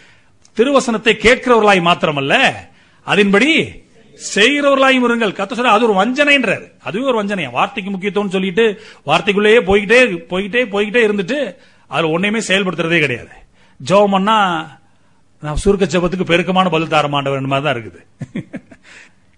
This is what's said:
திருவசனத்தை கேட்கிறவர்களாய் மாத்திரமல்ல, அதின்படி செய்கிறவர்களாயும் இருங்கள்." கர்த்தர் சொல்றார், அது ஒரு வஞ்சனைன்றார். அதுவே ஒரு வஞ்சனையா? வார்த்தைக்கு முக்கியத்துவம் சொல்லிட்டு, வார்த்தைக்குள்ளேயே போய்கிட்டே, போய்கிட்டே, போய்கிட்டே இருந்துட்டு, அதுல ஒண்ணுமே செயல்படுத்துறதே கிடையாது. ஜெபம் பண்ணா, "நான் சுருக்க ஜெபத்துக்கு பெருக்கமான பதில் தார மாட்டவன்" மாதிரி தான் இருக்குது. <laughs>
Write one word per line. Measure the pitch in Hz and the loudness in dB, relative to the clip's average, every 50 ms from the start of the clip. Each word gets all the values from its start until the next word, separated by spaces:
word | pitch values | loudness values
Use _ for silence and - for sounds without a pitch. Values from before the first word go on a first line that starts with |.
| - _ _ _ _ _ _ _ _ _ - - | -20 _ _ _ _ _ _ _ _ _ -2 0
திருவசனத்தை | 233 277 285 254 247 240 226 208 - 233 208 | 0 2 2 0 2 0 -4 -2 0 0 0
கேட்கிறவர்களாய் | - - 220 254 240 - 254 240 220 208 208 202 185 | 2 4 2 2 2 2 2 2 4 6 4 4 4
மாத்திரமல்ல, | 170 170 175 - - 165 147 143 135 139 180 247 262 196 123 - - - _ _ _ _ _ _ - - | 4 2 0 2 0 -2 -2 -2 -2 0 0 2 2 0 0 -2 -14 -20 _ _ _ _ _ _ -6 -2
அதின்படி | 151 185 208 196 190 202 247 302 320 254 156 107 - - - _ _ _ _ _ - - - - - | 0 2 2 4 4 2 4 4 2 0 0 -2 -8 -18 -20 _ _ _ _ _ -20 -16 -14 -8 -2
செய்கிறவர்களாயும் | 196 208 254 285 294 285 277 277 262 269 262 262 254 247 | 2 2 2 2 2 2 2 2 4 4 2 2 2 2
இருங்கள்." | 233 233 233 226 202 - | 0 0 0 -2 -2 -2
கர்த்தர் | - 190 - 254 202 | -4 -6 -6 -4 -4
சொல்றார், | 247 247 | 0 2
அது | 208 214 247 | 2 4 4
ஒரு | 226 202 | 2 2
வஞ்சனைன்றார். | 185 196 240 254 285 285 294 285 285 233 202 156 117 - - _ _ - | 2 0 0 0 0 2 2 2 2 2 0 -4 -4 -6 -16 _ _ -14
அதுவே | 127 147 214 269 | -10 -8 -6 -4
ஒரு | 269 240 220 202 | -2 -2 -2 -2
வஞ்சனையா? | 202 208 190 156 123 | -4 -4 -6 -6 -6
வார்த்தைக்கு | 120 135 185 208 - 226 185 196 | -2 -2 -2 -2 -2 -8 -8 -8
முக்கியத்துவம் | 202 185 175 208 175 208 208 196 | -8 -6 -6 -4 -4 -2 -4 -2
சொல்லிட்டு, | 175 190 190 190 175 220 233 220 196 - - - - - - | -2 -4 -4 -2 0 0 0 0 0 -4 -12 -20 -20 -16 -4
வார்த்தைக்குள்ளேயே | 139 151 175 170 214 196 196 208 208 220 240 | -2 -2 0 0 0 0 2 4 4 4 4
போய்கிட்டே, | 196 180 196 208 202 190 226 254 254 233 185 170 - - | 4 2 0 0 2 4 4 4 4 4 0 -4 -8 -6
போய்கிட்டே, | 180 185 202 202 180 240 254 | -6 -6 -6 -4 -2 -4 -4
போய்கிட்டே | 214 196 202 214 208 202 240 | -2 -2 -4 -4 0 0 0
இருந்துட்டு, | 226 208 208 202 185 160 254 302 269 196 - - _ _ _ _ _ - | 0 2 0 -2 -2 -2 -4 -4 -4 -6 -8 -16 _ _ _ _ _ -8
அதுல | - 147 165 156 | -4 -2 -2 0
ஒண்ணுமே | 156 170 190 208 214 226 | 0 0 -2 -2 -2 -2
செயல்படுத்துறதே | - - 180 196 202 185 160 156 170 165 170 170 | -2 -2 0 0 0 -2 -4 -4 -4 -2 0 0
கிடையாது. | 151 135 123 107 - - - - - _ _ _ _ _ _ - | 0 0 -2 -6 -8 -16 -20 -20 -20 _ _ _ _ _ _ -16
ஜெபம் | 139 131 180 202 208 202 | -4 0 2 4 4 4
பண்ணா, | 196 190 190 208 226 214 202 185 170 160 160 160 - - _ _ _ _ _ _ _ _ _ _ _ _ - | 2 0 0 2 2 2 2 0 -2 -4 -6 -10 -16 -20 _ _ _ _ _ _ _ _ _ _ _ _ -10
"நான் | 151 151 | -6 -6
சுருக்க | 139 - 196 196 190 196 | -2 0 0 2 2 0
ஜெபத்துக்கு | 156 147 185 170 180 170 180 180 | 0 0 0 -2 0 -2 -2 -2
பெருக்கமான | 139 165 175 175 175 185 185 185 185 | 0 0 0 0 0 0 0 0 0
பதில் | 156 160 165 156 | 0 -2 -2 0
தார | 156 151 147 143 | 0 0 0 0
மாட்டவன்" | 143 143 135 139 139 135 135 | -2 -2 -2 -2 -4 -4 -4
மாதிரி | 135 135 135 143 | -2 -2 -2 -2
தான் | 151 131 | -2 -4
இருக்குது. | 120 110 98 - - - _ _ - 127 - - | -4 -6 -12 -18 -20 -20 _ _ -16 -16 -12 -10
<laughs> | - - - - - - _ - _ _ - - - - _ _ _ _ _ _ | -12 -12 -10 -14 -18 -18 _ -20 _ _ -20 -20 -20 -20 _ _ _ _ _ _